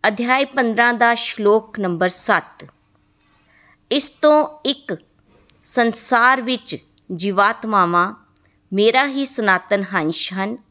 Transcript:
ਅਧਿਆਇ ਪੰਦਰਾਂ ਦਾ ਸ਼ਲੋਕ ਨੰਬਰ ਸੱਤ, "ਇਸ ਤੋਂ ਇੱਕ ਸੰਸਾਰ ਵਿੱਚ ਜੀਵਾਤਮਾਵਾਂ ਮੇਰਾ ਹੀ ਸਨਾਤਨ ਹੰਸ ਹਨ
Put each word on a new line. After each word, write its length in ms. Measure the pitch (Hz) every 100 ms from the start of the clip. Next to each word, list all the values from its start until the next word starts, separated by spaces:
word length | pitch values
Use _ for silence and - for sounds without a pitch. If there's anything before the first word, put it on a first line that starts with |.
| 208
ਅਧਿਆਇ 360 | 208 240 262
ਪੰਦਰਾਂ 500 | 277 254 240 220 240
ਦਾ 200 | 233 233
ਸ਼ਲੋਕ 640 | 233 - - 208 220 214 -
ਨੰਬਰ 300 | 196 170 185
ਸੱਤ, 580 | - - 185 - _ 147 _ _ _ _ _ _ _ _ _ _ _ _
"ਇਸ 180 | 277 277
ਤੋਂ 380 | _ 302 302 302 -
ਇੱਕ 320 | 277 277 - 170 _ _ _ _ _ _
ਸੰਸਾਰ 800 | - - 233 226 - 247 247 262
ਵਿੱਚ 340 | 240 254 - - _ _ _ 175
ਜੀਵਾਤਮਾਵਾਂ 1000 | 196 190 202 220 220 208 175 175 185 220 _ _ _ _ _
ਮੇਰਾ 360 | 190 214 254 277
ਹੀ 160 | 269
ਸਨਾਤਨ 600 | 269 - 208 180 - 202 185
ਹੰਸ 380 | 190 156 165 -
ਹਨ 260 | 190 196 240 _